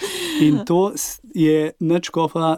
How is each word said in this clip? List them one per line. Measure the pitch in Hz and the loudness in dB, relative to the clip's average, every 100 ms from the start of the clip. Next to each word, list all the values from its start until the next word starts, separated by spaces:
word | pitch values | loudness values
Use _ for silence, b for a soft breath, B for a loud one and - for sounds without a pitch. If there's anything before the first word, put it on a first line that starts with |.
| 392 359 349 302 | -10 -8 -4 2
In | 151 202 185 | 4 2 2
to | 175 202 - | 0 0 -2
s-, | - - - | -10 -12 -8
je | 175 156 156 156 - | 0 2 2 0 -2
nadškofa | 165 175 - 170 160 170 160 | 0 0 -2 -2 -2 -2 -2